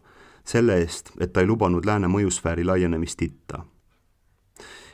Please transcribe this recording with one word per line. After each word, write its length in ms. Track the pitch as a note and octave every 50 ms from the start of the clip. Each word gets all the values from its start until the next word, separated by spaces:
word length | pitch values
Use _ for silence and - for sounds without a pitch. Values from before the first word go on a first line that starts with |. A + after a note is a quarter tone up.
| _ _ _ - - - - -
selle 380 | - - - B2 D3+ A#2 G2 F2+
eest, 300 | E2 D#2 - - - - - -
et 140 | F2 F2+ -
ta 120 | G2 F#2
ei 20 |
lubanud 380 | G2 A2+ A2 G#2 F2+ F2+ E2+ E2+
lääne 240 | G#2 G#2+ G#2 F#2+ F2
mõjusfääri 560 | F#2+ G#2 G2+ F#2 - - - E2+ E2+ E2+ F2
laienemist 560 | F#2 F#2+ F#2 F2+ E2+ E2 D#2+ E2 - - -
itta. 400 | F2 - - - _ - - - - - _ _ _ _ _ _ _ _ _ _ _ _ _ _ _ _ _ - - - - - - -